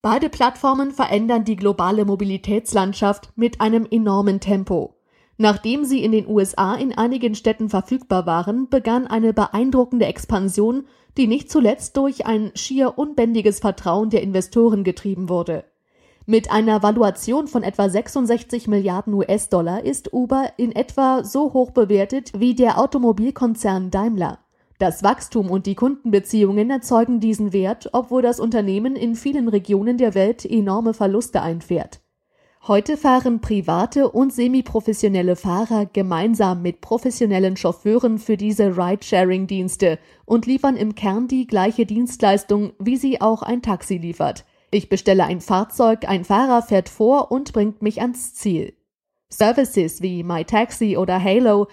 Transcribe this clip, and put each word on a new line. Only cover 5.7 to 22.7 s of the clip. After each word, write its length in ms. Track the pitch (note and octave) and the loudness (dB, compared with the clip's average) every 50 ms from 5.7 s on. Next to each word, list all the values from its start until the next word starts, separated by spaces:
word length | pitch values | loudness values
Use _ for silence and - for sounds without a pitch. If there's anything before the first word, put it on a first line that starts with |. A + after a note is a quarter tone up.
| B3 C#4+ D4 | -2 -2 0
sie 200 | B3+ C4+ C4 - | 0 0 0 2
in 80 | A3 | 2
den 160 | A3 G#3+ G#3 | 2 2 0
U 120 | - G#3+ G#3 | 2 2 2
S 180 | F#3+ F#3+ - | 2 0 0
A 180 | - F#3+ F#3 A3 | -2 -2 0 0
in 220 | B3+ C#4 C4 A3 | -2 -4 -4 -2
einigen 380 | - A3+ A#3+ B3+ B3+ A#3+ A#3 G#3+ | 0 0 0 0 0 -2 -2 -4
Städten 340 | G#3 - A3+ A3 - A3 G#3 | 0 -2 -2 -2 0 -4 -2
verfügbar 560 | - F#3 F#3+ - B3+ C4 - _ F#3+ F#3 F3 | -2 -4 -2 -2 -4 -6 -2 _ -2 0 0
waren, 440 | E3+ D#3+ E3+ F3 F#3+ A3 B3 C4 - | 0 -2 -2 0 -2 -2 -2 -2 0
begann 360 | - C4 - A#3 A3+ B3 B3+ | 0 0 0 2 0 0 -2
eine 280 | - G#3+ A3+ A3 A3+ G#3+ | -2 -2 0 0 2 2
beeindruckende 720 | A3 G#3 - - G#3 B3 C4 B3+ B3+ B3 B3 - A#3+ G3+ | 0 -2 0 0 -2 0 2 2 2 2 2 2 0 0
Expansion, 800 | - - - - - A#3 F#3+ F#3+ G3 F3+ - G#3 A3+ B3 C#4 C#4 _ _ _ _ _ _ | 0 -2 -8 -4 -2 -2 0 0 0 0 0 0 0 0 -2 -6 _ _ _ _ _ _
die 100 | - C4 | 0 2
nicht 240 | G#3+ A3 C#4+ C#4+ - | 2 2 -2 -4 0
zuletzt 460 | - D#4+ B3 G#3 B3+ - - - _ | 0 4 4 4 2 0 -6 -6 _
durch 280 | C#4 C4+ C#4 C4+ - - | -2 -2 -2 -2 -4 -4
ein 260 | - A3 G#3+ G#3+ G3+ - | -2 -2 -2 -2 -4 -8
schier 420 | - - - C4+ C4+ C4+ B3 - | -10 -8 -4 -2 0 0 0 0
unbändiges 600 | - D4 D4 D4 - A#3 A#3 A#3 A3+ F#3+ G#3+ G3+ - | -4 -6 -4 0 0 0 0 0 2 2 0 0 2
Vertrauen 500 | - G#3 F#3+ - - F#3 E3+ G3 A3 A3 | -2 -4 -4 -2 -2 -2 0 0 0 0
der 120 | G#3 G3+ | 0 0
Investoren 600 | - G3 F#3+ F#3 F#3 - - A#3 A3+ A#3 G#3+ G3+ G3 | 0 0 -2 -2 -4 0 2 2 4 4 2 2 0
getrieben 440 | F#3 F3+ - - G3 F#3+ F3 F#3 F3 | -2 -4 -4 -6 -6 -6 -4 -4 -4
wurde. 360 | F3+ E3+ E3+ F3 E3 D3+ - _ _ _ _ _ _ _ _ _ _ _ - | -4 -4 -4 -4 -6 -8 -8 _ _ _ _ _ _ _ _ _ _ _ -4
Mit 260 | - A3 A3+ A3 - | 2 2 2 2 2
einer 300 | - G#3+ A3 A3+ G#3+ G#3 | 0 2 2 2 2 4
Valuation 680 | G3 G#3 G#3+ A#3+ A#3 G3+ F#3+ - - - A#3+ D4 D#4 | 2 2 4 4 2 2 0 -2 -6 -2 -2 -2 -2
von 160 | C#4+ - A#3+ - | -2 -4 -4 -4
etwa 260 | G3 G3 - G3+ G3 | -2 -2 -2 -2 0
sechsundsechzig 800 | F3 G#3 A#3+ - - C#4 B3 A3 A#3+ A#3+ - _ - A#3+ A#3 | 0 -2 -4 -2 -4 -2 0 0 0 -2 -2 _ -8 -6 -2
Milliarden 460 | A3 G#3 G3+ F#3+ G3 F3+ F#3+ G#3 - G#3 | 0 0 0 0 -2 -4 -4 -4 -2 -2
U-S-Dollar 680 | G3 F3+ - F#3+ G#3+ - - - F3+ E3 E3+ F3+ G3+ - | -2 0 0 -2 -2 -2 -2 0 0 0 -2 -4 -4 -4
ist 280 | - C#4 - - - | -4 -6 -6 -8 -6
Uber 420 | - B3+ B3 A#3 C4+ C4+ C4+ B3+ - | -4 -4 -2 0 0 -2 -2 -4 -4
in 140 | - B3 A#3 | -4 -4 -4
etwa 520 | A3 - C4 - - - C4+ C4 C4 B3+ G3 | -2 -4 -6 -4 -2 0 2 2 2 0 -2
so 300 | G3+ - C4+ D4+ C#4 - | -4 -2 -2 -2 0 2
hoch 180 | C4 B3+ B3+ | 0 0 2
bewertet 600 | - B3+ G#3+ F#3+ G#3 G3 G3 G3+ B3+ C#4 - - - | 2 2 2 4 4 2 2 0 -2 -6 -6 -8 -4
wie 180 | G3 A3+ B3 A#3+ | 0 0 0 2
der 240 | B3 B3 A#3 | 4 2 2